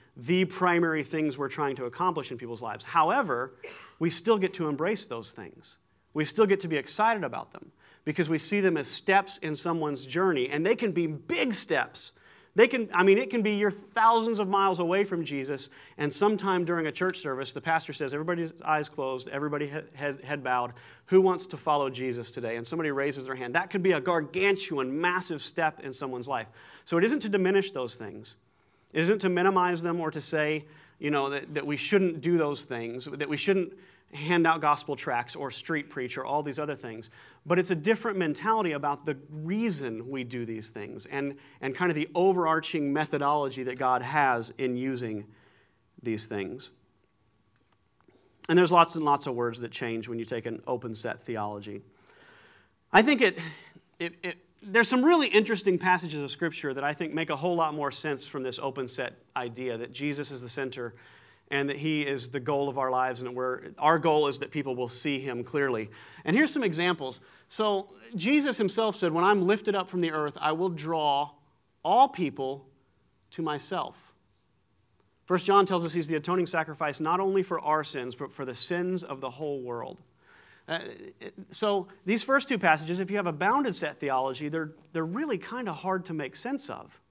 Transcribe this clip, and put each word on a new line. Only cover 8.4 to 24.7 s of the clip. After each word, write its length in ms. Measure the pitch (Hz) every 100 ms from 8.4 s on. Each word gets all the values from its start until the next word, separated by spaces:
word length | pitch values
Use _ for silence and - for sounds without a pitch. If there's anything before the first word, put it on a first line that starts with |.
| - 202
them 160 | 190 160
as 100 | 135
steps 520 | - - 196 196 -
in 160 | 160 147
someone's 500 | 175 170 151 139 131
journey, 420 | 147 190 151 127
and 160 | 147
they 120 | 175 233
can 160 | 233
be 140 | 170 165
big 460 | 151 - 339 277
steps 600 | 208 - 147 117 - - - - - _ -
they 100 | 247
can, 220 | 254 214
I 80 | 175
mean, 160 | 190 196
it 100 | 247
can 140 | 240
be 140 | 214 208
you're 140 | 208
thousands 680 | 202 - - 226 233 226 214
of 80 | 196
miles 300 | 196 196 180
away 260 | 170 190
from 220 | 202 175 147
Jesus, 420 | 143 135 139 - - - -
and 120 | 147
sometime 540 | - 202 208 196 180
during 220 | 170 175 156
a 60 |
church 260 | - 185 175
service, 340 | 151 131 135
the 80 | 143
pastor 320 | 160 160 -
says, 220 | 143 143
"Everybody's 400 | 143 160 170 165 -
eyes 240 | - 151 151
closed, 400 | - 131 127 120
everybody 380 | 139 147 147 147
he-, 140 | 147 -
head, 300 | 139 143 135
head 180 | 123 147
bowed. 300 | 131 127 123 120 - - -
Who 140 | 190
wants 240 | 190 180 -
to 100 | 147
follow 320 | - 147 135
Jesus 400 | 123 131 120 113
today?" 260 | - 117 117
And 100 | 117
somebody 240 | 165 160
raises 360 | 139 143 139 127
their 80 | 127
hand. 180 | 123
That 140 | 170 190
could 140 | 202
be 100 | 185
a 80 | 160
gargantuan, 1000 | 185 170 147 175 196 196 -